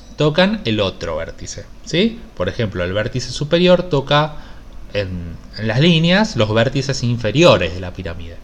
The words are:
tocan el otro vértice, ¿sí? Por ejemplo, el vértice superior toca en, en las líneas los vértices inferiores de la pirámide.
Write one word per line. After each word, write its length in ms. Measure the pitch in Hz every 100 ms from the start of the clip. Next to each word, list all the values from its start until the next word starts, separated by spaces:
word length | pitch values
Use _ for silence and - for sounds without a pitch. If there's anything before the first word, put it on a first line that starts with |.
| - -
tocan 460 | 147 151 190 214 -
el 140 | 107
otro 380 | 98 - 85 78
vértice, 480 | 76 - 87 - - - -
¿sí? 340 | 160 226 226 - -
Por 140 | 92
ejemplo, 340 | - 110 90
el 100 | 90
vértice 380 | 98 110 127 -
superior 520 | - 147 170 180 180
toca 520 | 180 143 135 147 151 - - - - - -
en, 420 | 101 98 90 85 80 - -
en 100 | 110
las 120 | 110
líneas 560 | 165 165 170 185 220 -
los 180 | 104
vértices 500 | 107 - 139 131 127
inferiores 720 | 120 117 110 135 170 104 87
de 60 | 90
la 140 | 90
pirámide. 440 | - 90 85 82 85